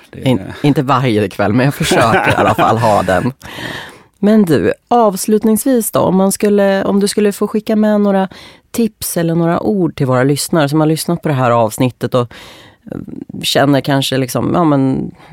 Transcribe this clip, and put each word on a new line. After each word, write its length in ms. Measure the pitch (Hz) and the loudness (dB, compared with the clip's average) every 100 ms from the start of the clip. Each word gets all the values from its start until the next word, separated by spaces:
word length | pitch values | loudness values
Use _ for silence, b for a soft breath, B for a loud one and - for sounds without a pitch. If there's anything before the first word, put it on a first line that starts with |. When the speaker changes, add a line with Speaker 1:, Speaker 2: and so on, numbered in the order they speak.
| - | -18
Speaker 1:
Det 120 | - | -8
Speaker 2:
In-, 200 | 131 117 92 - | -2 -2 -4 -4
inte 180 | 151 143 | 0 0
varje 460 | 131 131 131 104 101 | 0 0 0 0 0
kväll, 240 | - 101 | -2 0
men 120 | 107 151 | 2 0
jag 80 | - | 0
försöker 560 | 165 185 120 107 120 | 0 2 2 2 0
i 40 | - | 0
alla 200 | 101 110 | 0 2
fall 220 | - 110 | 2 2
ha 260 | 113 101 | 2 2
den. 300 | 92 90 123 - | 2 0 0 -6
Speaker 1:
<laughs> 800 | - - - - - - _ - | -14 -14 -12 -12 -16 -20 _ -2
Speaker 2:
Men 220 | 196 220 190 | 2 4 4
du, 280 | 139 92 - - | 2 2 -2 0
avslutningsvis 1040 | 240 220 190 - 214 220 220 - 254 214 | 2 2 0 0 0 2 0 2 0 0
då, 80 | - | 0
om 160 | - 185 | 2 2
man 160 | 190 | 2
skulle, 520 | 190 208 208 196 196 | 0 0 2 2 0
om 160 | 196 196 | 0 0
du 80 | 202 | 0
skulle 240 | - 208 | 0 -2
få 160 | 196 208 | 0 -4
skicka 280 | 220 214 220 | -4 -2 0
med 260 | 214 208 | 2 2
några 260 | 202 196 190 B B B _ | 2 0 -2 B B B _
tips 460 | - 226 - - - | -4 -4 -4 -8 -4
eller 180 | 170 165 | -2 0
några 240 | 165 175 | 0 0
ord 320 | - 214 165 - | -2 0 -2 -2
till 100 | 135 | 0
våra 160 | 127 | 2
lyssnare 460 | 131 143 - 170 143 | 2 0 -2 0 0
som 100 | 151 | 0
har 80 | 156 | 0
lyssnat 340 | 160 - 170 | -2 -2 -4
på 60 | 160 | -2
det 60 | |
här 180 | 135 127 | 0 2
avsnittet 640 | 117 110 - 127 - 123 127 | 2 0 0 -4 -2 -4 -2
och, 180 | 120 B B B B B - | -4 B B B B B -14
eh, 60 | - - - - - | -12 -12 -14 -14 -10
känner 400 | - - 139 139 | -2 0 2 2
kanske 360 | 127 139 131 131 | 2 0 0 -2
liksom, 340 | 127 127 - | -2 -2 -2
ja, 100 | - | 0
men, 480 | 165 139 135 135 123 - B | 2 2 2 -2 -4 -12 B